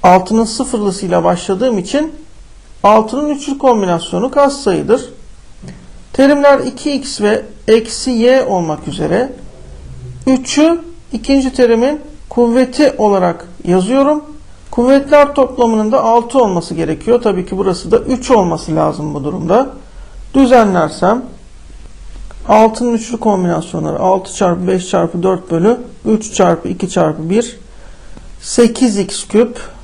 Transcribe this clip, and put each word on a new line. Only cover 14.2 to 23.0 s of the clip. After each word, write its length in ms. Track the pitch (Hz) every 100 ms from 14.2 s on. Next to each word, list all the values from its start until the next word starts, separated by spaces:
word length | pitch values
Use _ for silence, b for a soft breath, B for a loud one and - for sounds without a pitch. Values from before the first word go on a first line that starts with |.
| 294 - b b b
Kuvvetler 640 | - 247 277 277 294 285 285
toplamının 560 | 254 254 233 220 214
da 120 | 262
altı 400 | 226 233 233 269
olması 300 | 226 180 165
gerekiyor. 480 | 165 160 156 - 240
Tabii 240 | 226 180 180
ki 120 | 185
burası 340 | 190 180 170
da 80 | 233
üç 320 | - 262 -
olması 440 | 233 180 165 - 160
lazım 380 | 156 151 151
bu 100 | 147
durumda. 460 | 139 - 160 208 269 - B B B B B
Düzenlersem 920 | 262 262 247 214 180 156 - 180 233 - - - - b b b b b b b b -
altının 460 | 214 220 220 240
üçlü 260 | 233